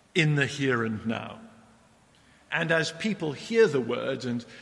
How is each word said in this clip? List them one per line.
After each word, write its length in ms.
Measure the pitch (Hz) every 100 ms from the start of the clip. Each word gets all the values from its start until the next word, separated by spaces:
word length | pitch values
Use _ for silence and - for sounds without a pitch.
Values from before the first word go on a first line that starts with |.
| _
in 220 | 185 156 147
the 100 | 135
here 360 | - 135 120
and 220 | 113 107 113
now. 340 | 110 110 - - - - _ _ _ _ _ _ - -
And 220 | 151 165
as 200 | 165 156
people 400 | - 220 196 156
hear 340 | 131 - 226 208
the 160 | 135
word 420 | 117 117 123 127
and 220 | 123 120 - -